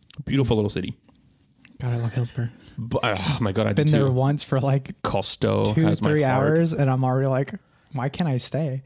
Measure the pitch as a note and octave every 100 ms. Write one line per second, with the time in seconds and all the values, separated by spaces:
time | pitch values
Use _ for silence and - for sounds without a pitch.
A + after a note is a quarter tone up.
0 | - - - C#3 A#2+ A2 G#2 - - -
1 | _ _ _ _ _ _ - - B2 A#2+
2 | A#2 B2 A#2+ - A#2+ - - - A2+ C3
3 | A#2+ F#2+ F#2+ C3+ G#2+ F#2+ G#2+ G#2 D3+ D3
4 | C#3 B2+ C3+ D3 - C3 C3+ C#3 C3 -
5 | - G2 - - G#2+ G#2 G#2 G#2+ D#3+ D#3+
6 | D#3 D3+ C3+ C3 C#3+ D#3+ E3+ D#3+ C#3 C3
7 | B2+ C3 C3+ C3 C#3 G3 _ _ _ C3+
8 | C3+ - E3+ B2+ - C3+ D#3 C3+